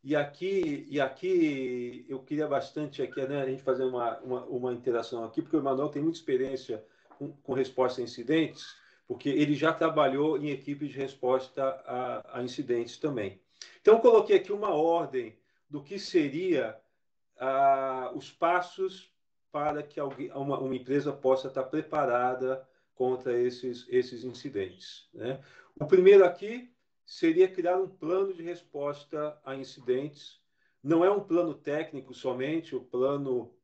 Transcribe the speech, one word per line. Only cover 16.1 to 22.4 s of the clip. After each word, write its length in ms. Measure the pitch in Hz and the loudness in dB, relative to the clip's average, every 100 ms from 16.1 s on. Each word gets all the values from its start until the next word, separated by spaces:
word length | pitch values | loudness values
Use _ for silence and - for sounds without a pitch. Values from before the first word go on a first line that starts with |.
| 180 143 143 185 151 113 - _ _ _ _ _ _ | 2 2 -2 0 0 0 -8 _ _ _ _ _ _
ah, 720 | 131 135 139 135 135 131 127 | -2 4 4 4 0 -4 -6
os 160 | - - | -10 -14
passos 800 | - 170 180 180 - 190 - - _ _ _ _ | -2 2 2 0 -4 -6 -6 -20 _ _ _ _
para 320 | 151 147 151 | -4 -2 -4
que 160 | 143 - | -6 -8
alguém, 320 | 143 127 143 | -8 -6 -10
uma, 260 | 139 139 131 | -6 -4 -4
uma 180 | 135 127 | -4 -6
empresa 360 | 123 143 143 | 0 0 0
possa 380 | - 131 135 135 | 0 2 2 0
estar 140 | 135 | -6
preparada 1000 | 131 156 156 151 131 120 123 127 | -4 -4 -2 0 2 2 2 0